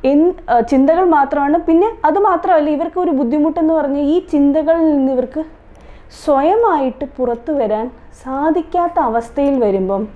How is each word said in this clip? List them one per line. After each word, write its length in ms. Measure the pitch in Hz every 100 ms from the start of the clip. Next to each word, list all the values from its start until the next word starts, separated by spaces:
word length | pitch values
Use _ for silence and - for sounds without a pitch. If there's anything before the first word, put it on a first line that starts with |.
| 262
എൻ-, 420 | 285 339 359 -
ആ, 100 | 240
ചിന്തകൾ 460 | 233 269 277 330 370
മാത്രമാണ്. 520 | 302 277 294 285 330
പിന്നെ 340 | 330 330 427 440 -
അത് 140 | 392
മാത്രമല്ല, 500 | 403 359 - 330 302
ഇവർക്ക് 300 | 294 330 370
ഒരു 120 | 359
ബുദ്ധിമുട്ടെന്ന് 640 | 269 240 302 302 330 311
പറഞ്ഞാൽ 280 | 320 285 285
ഈ 180 | 285 339
ചിന്തകളിൽ 800 | 370 294 285 285 302 330 320 285
നിന്ന് 160 | 262
ഇവർക്ക് 300 | 254 254 302 320 - - - - - - - -
സ്വയമായിട്ട് 800 | 277 302 440 466 311 262 - 277 -
പുറത്തു 340 | 247 233 233
വരാൻ 400 | 294 214 214 247 - - -
സാധിക്കാത്ത 760 | 262 269 311 339 320 359 349 349
അവസ്ഥയിൽ 600 | 254 226 233 - 285 269
വരുമ്പം 480 | 214 190 190 196 214